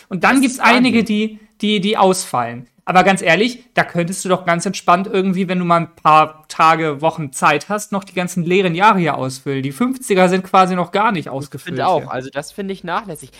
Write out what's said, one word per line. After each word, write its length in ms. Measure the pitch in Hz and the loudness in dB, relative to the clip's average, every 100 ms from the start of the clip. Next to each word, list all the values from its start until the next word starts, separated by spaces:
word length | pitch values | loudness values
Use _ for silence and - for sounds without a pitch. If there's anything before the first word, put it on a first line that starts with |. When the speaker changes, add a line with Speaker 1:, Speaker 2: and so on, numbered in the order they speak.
| _ | _
Speaker 1:
Und 160 | 180 | 0
dann 120 | 214 262 | 2 4
Speaker 2:
Das 60 | |
Speaker 1:
gibt's 120 | 262 - | 2 2
Speaker 2:
ist 40 | |
Wahnsinn. 160 | 226 247 | 2 4
Speaker 1:
einige, 260 | 254 233 | 4 2
die, 360 | 214 208 214 - _ _ | 0 -2 -2 -6 _ _
die, 200 | 208 214 | -2 0
die 160 | 196 214 | 0 2
ausfallen. 720 | 190 185 - 127 117 120 123 _ - | 2 2 -2 -4 -4 -8 -16 _ 0
Aber 180 | 175 | 2
ganz 180 | 185 190 | 4 2
ehrlich, 440 | 175 165 240 240 _ - | 2 2 0 -4 _ -4
da 80 | |
könntest 420 | 165 175 170 190 190 | -2 -4 -4 -6 -2
du 40 | |
doch 160 | 180 180 | -2 0
ganz 200 | 170 196 | -2 -2
entspannt 400 | 190 - 175 196 | -4 0 2 2
irgendwie, 420 | 196 190 180 185 | -2 0 -2 -2
wenn 120 | 180 | -2
du 60 | 175 | 0
mal 120 | 170 | 0
ein 140 | 165 _ | 0 _
paar 520 | 160 156 151 - _ | 4 4 4 -2 _
Tage, 540 | - 160 160 160 139 | 2 4 4 0 -2
Wochen 300 | 156 160 143 | -4 -4 -10
Zeit 380 | - 170 147 - | 0 0 0 -2
hast, 220 | 208 - | -8 -6
noch 120 | 202 | -8
die 120 | - 185 | -6 -6
ganzen 280 | 180 - | -4 -4
leeren 300 | 165 185 185 | 0 0 0
Jahre 240 | 165 208 196 | 2 4 4
hier 180 | 160 127 | 0 -2
ausfüllen. 460 | 131 131 143 135 | -6 -8 -6 -6
Die 100 | 135 | -6
fünfziger 560 | 143 247 262 - 190 185 | -4 -4 -4 -2 2 2
sind 160 | 185 | 2
quasi 320 | 185 190 185 180 | 2 2 2 0
noch 160 | 170 | -2
gar 200 | 190 226 | 0 0
nicht 160 | 180 139 | -2 -6
Speaker 2:
Ich 20 | |
Speaker 1:
ausgefüllt 460 | 135 147 135 - - | -10 -10 -14 -10 -4
Speaker 2:
finde 120 | 151 | -2
auch, 140 | 165 | -2
Speaker 1:
hier. 100 | 135 | -4
Speaker 2:
also 180 | 127 131 | -10 -8
das 200 | 139 147 | -10 -10
finde 220 | - 196 | -12 -10
ich 100 | 190 | -10
nachlässig. 460 | 175 185 214 156 131 | -8 -8 -8 -16 -18